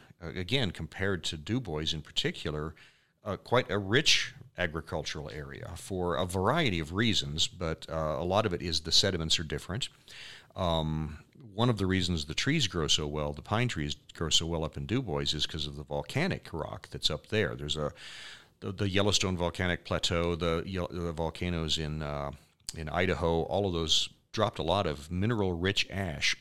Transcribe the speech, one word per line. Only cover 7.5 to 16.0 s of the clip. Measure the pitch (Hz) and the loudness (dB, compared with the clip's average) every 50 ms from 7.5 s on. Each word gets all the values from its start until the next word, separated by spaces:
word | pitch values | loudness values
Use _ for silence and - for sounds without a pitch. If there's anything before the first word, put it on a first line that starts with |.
| - 90 90 80 80 - - - | 0 -2 -2 -2 -2 -4 -6 -6
uh, | 80 80 80 76 78 65 | -4 -2 0 0 0 0
a | 82 | 0
lot | 87 92 104 110 | 2 2 4 4
of | 107 85 | 2 0
it | - | -2
is | - 87 82 80 | -2 -2 -2 -2
the | - - | 0 4
sediments | - - - 98 92 85 80 80 - - | 4 4 4 4 2 0 0 2 0 0
are | 85 | 0
different. | 73 76 71 - - 90 113 - - - - _ - - - - - - - - - - - | -2 -4 -6 -6 -6 -6 -6 -6 -8 -10 -16 _ -20 -18 -16 -16 -16 -16 -18 -20 -14 -4 -2
Um, | 95 85 82 80 78 78 80 78 78 76 78 80 - - _ - - 110 95 | 0 2 2 2 2 0 0 -2 -2 -4 -6 -10 -14 -20 _ -20 -20 -12 -2
one | 98 117 123 | 2 2 4
of | 117 101 | 4 4
the | 98 | 4
reasons | 92 95 95 87 85 90 82 76 | 4 4 4 4 2 0 0 -2
the | - 78 | -2 -2
trees | - - 135 147 170 120 98 | 0 2 2 2 2 2 0
grow | - 87 78 69 | 0 0 2 4
so | - - 78 73 | 4 4 2 0
well, | 73 76 73 73 73 | -2 -2 -2 -2 -4
the | - | -6
pine | - - 104 110 123 120 | -4 0 2 2 2 2
trees | - 87 73 73 71 - - - - | 0 -2 -2 -2 -4 -6 -10 -16 -8
grow | - 82 80 | -6 0 2
so | - - 82 | 4 4 4
well | 82 85 80 80 | 2 0 0 -2
up | 78 - - | -2 -4 -6
in | 71 | -4
Du | 69 107 131 | -2 -2 -2
Bois, | 139 101 76 71 71 71 76 | 0 -2 -2 -2 0 0 0
is | 76 78 | 0 -2
'cause | - - 80 73 | -2 -2 -4 -6
of | 71 71 | -6 -8
the | 73 73 | -10 -8
volcanic | - 73 73 | -6 -4 -4